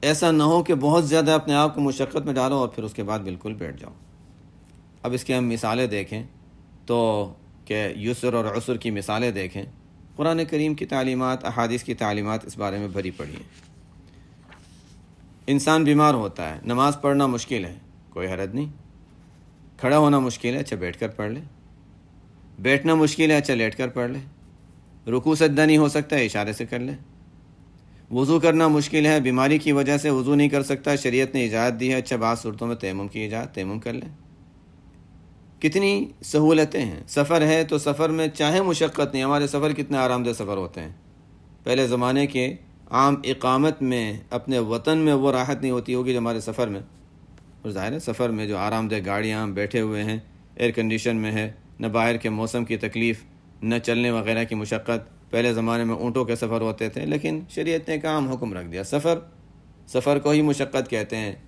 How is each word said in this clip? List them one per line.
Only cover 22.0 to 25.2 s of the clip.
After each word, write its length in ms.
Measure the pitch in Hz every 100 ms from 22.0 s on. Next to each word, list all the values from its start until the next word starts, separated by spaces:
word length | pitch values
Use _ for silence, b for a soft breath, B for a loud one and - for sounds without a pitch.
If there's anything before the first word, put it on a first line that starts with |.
| - - - - - -
بیٹھنا 360 | 98 139 147
مشکل 360 | 160 151 147 160
ہے، 60 | 151
اچھا 180 | 143
لیٹ 220 | 127 113 -
کر 120 | 127
پڑھ 220 | 123 123
لے، 80 | 139 139 - - - - - - - -
رکوع 240 | 123